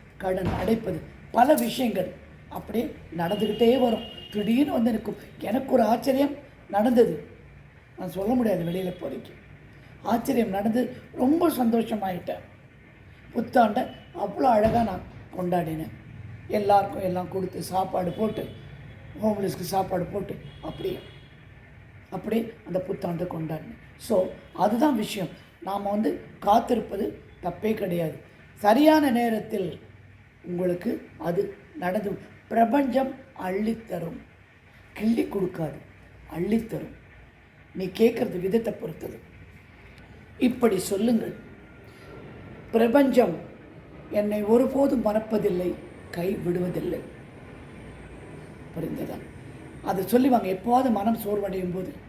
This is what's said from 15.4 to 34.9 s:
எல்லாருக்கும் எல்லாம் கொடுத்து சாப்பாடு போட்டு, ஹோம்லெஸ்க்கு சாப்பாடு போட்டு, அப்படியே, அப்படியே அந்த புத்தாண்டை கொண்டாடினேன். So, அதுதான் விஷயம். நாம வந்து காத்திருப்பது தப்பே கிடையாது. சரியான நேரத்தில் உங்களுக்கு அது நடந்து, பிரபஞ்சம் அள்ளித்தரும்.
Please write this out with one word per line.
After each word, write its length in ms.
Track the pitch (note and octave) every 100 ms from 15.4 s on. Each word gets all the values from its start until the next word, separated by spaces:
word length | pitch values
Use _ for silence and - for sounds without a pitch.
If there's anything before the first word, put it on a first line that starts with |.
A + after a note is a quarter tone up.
| F3+ F3 D#3+ D#3 D#3 - - - - - -
எல்லாருக்கும் 540 | G#3+ G3+ G3+ G3 G3
எல்லாம் 280 | F#3+ F3+ F3+
கொடுத்து 340 | F#3+ F3+ -
சாப்பாடு 480 | E3 F#3 F#3+ F#3+ F3+
போட்டு, 360 | E3+ G#3+ - C3 - - - - - - -
ஹோம்லெஸ்க்கு 380 | G#3+ G3+ F#3+ -
சாப்பாடு 420 | F3 F#3+ F#3 F#3
போட்டு, 320 | E3 G3+ F#3 - - -
அப்படியே, 380 | D#4 - F#4+ - - - - - - - - - - - -
அப்படியே 440 | F#3+ A3 A3 - - -
அந்த 200 | F3 F#3+
புத்தாண்டை 400 | - F3+ E3+ F3
கொண்டாடினேன். 480 | E3 D#3+ D#3 - - - -
So, 320 | - G#3 F#3 - -
அதுதான் 420 | - F#3+ A3+ D4+ A#3+
விஷயம். 340 | G#3+ G#3 E3 - - -
நாம 260 | - G3+ G3+
வந்து 300 | G#3 A3 - - -
காத்திருப்பது 800 | - A3 A#3+ A3+ - G3 A3+ - - -
தப்பே 300 | F3+ E3+ A3
கிடையாது. 420 | A3 G3 E3+ D#3+ C#3 - - - -
சரியான 560 | G#3 A3+ D4+ D#4 D4
நேரத்தில் 680 | A#3 A#3+ A3 - G#3 F3 D#3+ - - - - - -
உங்களுக்கு 640 | - F3 F3+ F3 A3+ - - -
அது 380 | E3+ E3+ G#4 - - D#4
நடந்து, 380 | F3+ G3 G3 F#3 - - -
பிரபஞ்சம் 840 | A3+ A3+ C#4+ C4+ B3 C4+ - - -
அள்ளித்தரும். 720 | F#3 G3 A3 A3+ - F3 E3 - - - - _ - - -